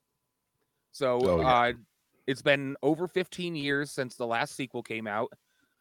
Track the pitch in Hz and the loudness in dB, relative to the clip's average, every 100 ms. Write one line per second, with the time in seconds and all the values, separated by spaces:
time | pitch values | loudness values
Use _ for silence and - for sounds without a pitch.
0 | _ _ _ _ _ _ _ _ _ - | _ _ _ _ _ _ _ _ _ -2
1 | 131 123 127 - 131 123 120 120 - _ | 0 2 4 4 6 6 4 0 -12 _
2 | _ _ - 127 151 139 135 139 139 156 | _ _ -6 -2 2 2 0 -2 0 0
3 | 175 180 185 - 175 160 143 143 147 - | -2 -4 -4 -6 -6 -4 -2 -2 -2 -4
4 | 127 - 120 117 147 - 131 120 - 110 | -6 -4 -2 -2 -2 -4 -8 -8 -8 -8
5 | 110 107 123 - _ _ _ _ | -4 -4 -4 -8 _ _ _ _